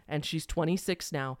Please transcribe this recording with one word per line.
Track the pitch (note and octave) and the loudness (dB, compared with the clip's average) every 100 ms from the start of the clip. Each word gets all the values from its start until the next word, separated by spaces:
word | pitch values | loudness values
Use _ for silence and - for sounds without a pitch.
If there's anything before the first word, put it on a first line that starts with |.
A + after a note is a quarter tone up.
| - | -4
and | D3+ | -2
she's | D3 D#3+ - | 0 -2 -2
twenty-six | - E3 F3+ - F3+ - | 2 4 2 2 -2 0
now. | D3 C3+ C3 | -2 -2 -4